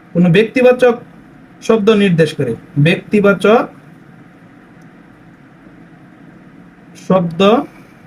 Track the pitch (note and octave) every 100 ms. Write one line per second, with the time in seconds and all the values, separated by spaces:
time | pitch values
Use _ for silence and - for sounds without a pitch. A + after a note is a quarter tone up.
0 | - F3 F3 F3 A3+ B3+ B3 B3 B3 A#3
1 | - - - - - - - A3 G3+ G#3
2 | G3+ E3 D#3 - C#3 - - C#3+ D3+ F#3+
3 | - G#3+ G3+ F#3+ G3+ A#3+ C#4+ - - -
4 | - - - - - - - - - -
5 | - - - - - - - - - -
6 | - - - - - - - - - -
7 | - F#3+ E3+ E3 G3 B3 - - - -